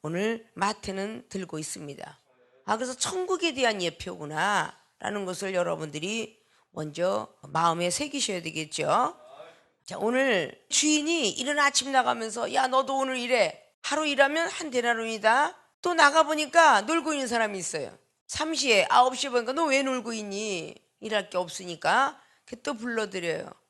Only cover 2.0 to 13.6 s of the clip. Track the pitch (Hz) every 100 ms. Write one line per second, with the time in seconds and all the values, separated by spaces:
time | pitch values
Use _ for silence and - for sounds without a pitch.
2 | - - _ _ _ _ - 220 247 254
3 | - 381 359 370 339 262 247 208 175 165
4 | - - 151 151 185 202 156 - _ _
5 | - 208 190 180 190 190 175 165 156 143
6 | 175 220 - _ _ _ _ - 156 147
7 | 180 202 214 _ - 156 170 165 175 175
8 | 294 285 233 185 165 160 156 - 147 180
9 | 269 - - - - - _ _ - 185
10 | 214 254 269 202 151 - _ - 302 302
11 | 294 339 226 - 254 294 285 277 254 269
12 | 247 240 226 220 240 262 262 254 269 269
13 | 269 262 240 247 180 -